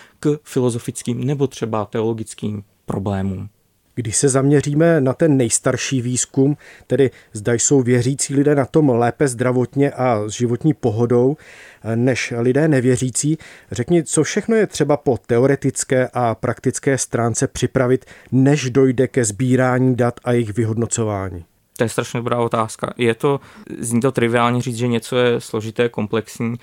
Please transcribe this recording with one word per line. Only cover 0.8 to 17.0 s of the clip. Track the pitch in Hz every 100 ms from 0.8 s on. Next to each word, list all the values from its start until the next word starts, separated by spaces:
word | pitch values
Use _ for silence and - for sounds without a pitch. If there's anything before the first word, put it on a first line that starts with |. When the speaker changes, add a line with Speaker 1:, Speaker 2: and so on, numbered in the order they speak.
| - - - 123
Speaker 1:
nebo | 123 143 135
třeba | - 123 110
teologickým | 101 117 110 113 110 - 107 104 101 _ -
problémům. | 110 101 98 95 95 101 - _ _ _
Speaker 2:
Když | - 110 -
se | 143
zaměříme | 131 139 147 147 147 165 165
na | 131
ten | 123 165 135
nejstarší | 117 - 135 123 - 131
výzkum, | 120 127 - - 165 147 - - _
tedy | 127 131 - _
zda | 110 104
jsou | 120 - 143
věřící | 120 123 120 139 -
lidé | 139 143
na | 143
tom | 127 160 151
lépe | 117 120 - 147
zdravotně | 120 127 127 120 135 143
a | - 127 113 107
s |
životní | - 120 120 156
pohodou, | - 123 107 117 120 127 151 - - - - 107
než | 113 127 117 - 120
lidé | 120 131 160
nevěřící, | 135 123 123 131 - 147 156 - - -
řekni, | - 120 175
co | - -
všechno | 151 - 196 226
je | 202
třeba | - 143 147
po | - 113 -
teoretické | 117 135 135 135 - - 127 127
a | 127 120
praktické | 110 - 113 131 - -
stránce | 135